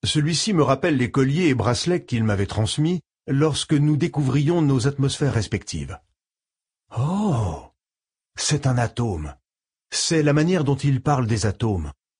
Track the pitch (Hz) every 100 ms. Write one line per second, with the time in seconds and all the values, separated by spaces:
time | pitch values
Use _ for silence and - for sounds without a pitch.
0 | - 151 151 165 - 190 131 135 180 143
1 | 120 - 135 143 180 127 107 120 - 180
2 | 175 120 110 101 98 - 113 - 156 180
3 | - _ - 135 156 139 - 151 147 151
4 | 165 - 135 127 151 175 151 135 120 139
5 | 135 - 143 117 104 101 - 82 71 -
6 | _ _ _ _ _ _ _ _ _ -
7 | 139 190 208 131 101 76 - _ _ _
8 | _ _ _ - - 147 139 123 117 -
9 | 120 90 76 - _ _ _ _ _ -
10 | - 160 151 143 160 185 139 139 143 135
11 | 151 143 120 110 107 95 113 95 76 -
12 | _ _